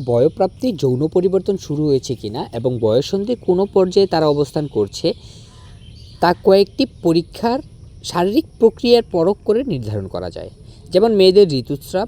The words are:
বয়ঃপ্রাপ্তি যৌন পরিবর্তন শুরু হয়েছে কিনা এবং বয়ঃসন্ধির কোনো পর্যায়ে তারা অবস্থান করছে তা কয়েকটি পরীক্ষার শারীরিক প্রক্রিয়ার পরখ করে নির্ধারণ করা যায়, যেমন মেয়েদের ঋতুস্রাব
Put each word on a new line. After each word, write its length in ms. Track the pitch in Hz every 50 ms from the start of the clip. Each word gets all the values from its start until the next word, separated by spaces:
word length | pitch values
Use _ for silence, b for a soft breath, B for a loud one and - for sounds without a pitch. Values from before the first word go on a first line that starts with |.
| 139
বয়ঃপ্রাপ্তি 680 | 120 120 117 131 160 - - 196 185 - - - 254
যৌন 360 | 214 151 - 131 127 127 147 160
পরিবর্তন 500 | - 185 180 190 180 190 185 - 196 185
শুরু 280 | - - 147 143 151
হয়েছে 300 | 151 139 131 - - 131
কিনা 300 | 107 - 104 104 135 185 - -
এবং 260 | 117 117 131 127 117
বয়ঃসন্ধির 580 | 113 107 107 123 147 - - 196 202 220 247 214 -
কোনো 200 | - 180 180 196
পর্যায়ে 420 | 202 - 196 185 185 180 196 196 185
তারা 200 | - 165 156 151
অবস্থান 400 | 147 143 147 - - 160 147 139
করছে 460 | - 110 104 98 - - - 165 233 - B B B B B B B B B B B B - - - - - - - -
তা 140 | - 170 180 - -
কয়েকটি 420 | 220 190 196 196 - - - 269 - - - -
পরীক্ষার 560 | 175 160 170 165 - - - - 233 240 269 - - - - - - - - -
শারীরিক 420 | - - 170 175 190 208 302 - - - -
প্রক্রিয়ার 440 | 233 226 - - - 240 240 233 226 -
পরখ 260 | - 175 165 180 202 - -
করে 180 | - 208 233 277
নির্ধারণ 440 | 269 180 135 113 104 107 104 95 90
করা 220 | - 87 90 90
যায়, 200 | - 82 82 92 - - B B B B B B
যেমন 260 | - 180 208 233 220
মেয়েদের 380 | 202 190 185 180 202 202 175 143
ঋতুস্রাব 540 | 131 117 - 143 139 - - - 185 208